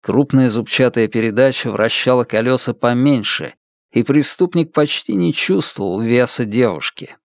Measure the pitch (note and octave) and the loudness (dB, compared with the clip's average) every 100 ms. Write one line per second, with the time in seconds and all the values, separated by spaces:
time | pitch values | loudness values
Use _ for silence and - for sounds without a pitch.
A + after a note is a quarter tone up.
0 | - A#2+ C#3+ C3+ B2+ A2 A2 - B2+ A#2 | 0 0 2 2 2 0 -4 0 0 2
1 | A2 A#2 A2+ G#2 C3+ B2+ B2 G2+ A2+ - | -2 0 -2 2 2 2 -4 -2 -2 0
2 | - B2+ A#2 G#2+ A#2 B2+ - - A#2+ A#2+ | 0 0 0 -2 0 0 -2 -2 0 2
3 | C3+ C3+ G2+ - D#2+ - _ _ _ - | 2 2 -2 -6 -8 -14 _ _ _ -2
4 | A#2 C#3+ C#3+ - F3+ F3 D#3+ - D3 - | 2 2 2 2 0 0 -2 0 0 -2
5 | - G3+ F3 - - F#3+ - - G2+ F#2 | -4 -2 0 -2 -2 0 -2 -4 -6 -4
6 | A2+ A#2+ B2 - A2+ G#2+ A#2+ E2 - - | 0 2 2 0 -2 0 0 0 -8 -10
7 | - - | -20 -20